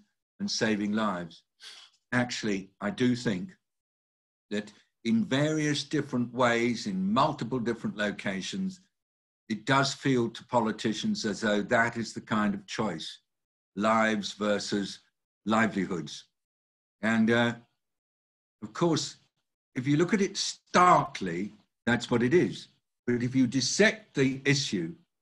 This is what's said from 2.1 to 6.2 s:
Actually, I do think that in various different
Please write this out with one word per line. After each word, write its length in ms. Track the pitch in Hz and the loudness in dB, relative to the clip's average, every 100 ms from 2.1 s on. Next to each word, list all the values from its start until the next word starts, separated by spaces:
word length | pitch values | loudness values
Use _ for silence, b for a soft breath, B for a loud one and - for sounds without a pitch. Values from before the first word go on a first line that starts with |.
Actually, 600 | 123 123 - 113 98 92 - | -2 -2 -4 -2 -4 -6 -8
I 80 | 104 | -6
do 260 | 95 127 120 | 0 2 2
think 360 | - 92 95 - _ _ _ _ _ _ _ _ - | -2 -2 -6 -14 _ _ _ _ _ _ _ _ -8
that 200 | 104 104 b b _ 117 | -8 -8 b b _ 0
in 180 | 113 | 0
various 600 | 98 131 151 156 151 139 | 2 0 0 0 0 -2
different 500 | - 151 - 123 | -2 -4 -2 -2